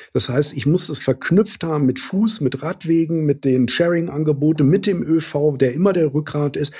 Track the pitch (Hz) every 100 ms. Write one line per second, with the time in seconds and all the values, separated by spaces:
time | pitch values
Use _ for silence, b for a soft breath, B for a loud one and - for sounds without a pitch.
0 | B 127 - 127 147 147 147 180 - 147
1 | - 131 - 185 208 - 170 151 131 -
2 | - 190 220 - 135 139 156 180 160 165
3 | 160 165 151 143 135 127 120 - 170 170
4 | 170 147 156 135 151 156 139 180 202 175
5 | 160 160 156 147 151 131 127 139 196 175
6 | 151 143 151 147 143 151 147